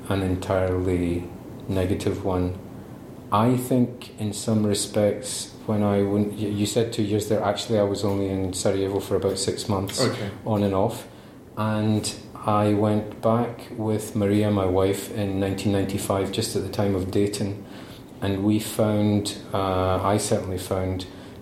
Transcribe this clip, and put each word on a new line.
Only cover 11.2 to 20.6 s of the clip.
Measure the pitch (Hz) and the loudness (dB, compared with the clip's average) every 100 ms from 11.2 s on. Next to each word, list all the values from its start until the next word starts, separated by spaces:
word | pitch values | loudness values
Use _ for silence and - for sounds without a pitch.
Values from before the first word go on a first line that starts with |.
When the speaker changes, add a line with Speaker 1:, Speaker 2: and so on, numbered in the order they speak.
| - - - - | -20 -20 -12 -4
Speaker 1:
and | 110 107 107 107 101 - - - - | -2 0 2 2 0 -6 -12 -6 0
I | 104 104 | 4 4
went | 104 107 104 107 - | 4 4 2 -2 -2
back | 117 113 117 - - - | 2 2 2 -4 -10 -4
with | 110 107 - 110 | 0 0 -2 0
Maria, | 101 104 104 | 2 4 4
my | 104 95 | 2 2
wife, | 92 95 98 - | 4 4 2 -4
in | - 101 95 | -4 -2 0
nineteen | 98 95 107 | 0 0 2
ninety-five, | 98 95 98 - 98 98 | 2 0 -2 0 0 0
just | 104 110 98 | -2 -2 -2
at | |
the | 90 | -2
time | - 101 | 0 0
of | 98 95 | 0 0
Dayton, | 101 101 - 101 101 - - - - - - | 0 0 0 -4 -6 -12 -16 -16 -18 -18 -6
and | 98 98 | -2 0
we | 101 107 | 2 2
found, | 107 - 107 104 104 104 101 - - | 0 0 2 4 4 2 0 -6 -6
uh, | 104 98 92 92 92 | -2 0 2 2 2
I | 95 107 | 2 2
certainly | - 107 95 | 2 0 0
found, | 92 | -6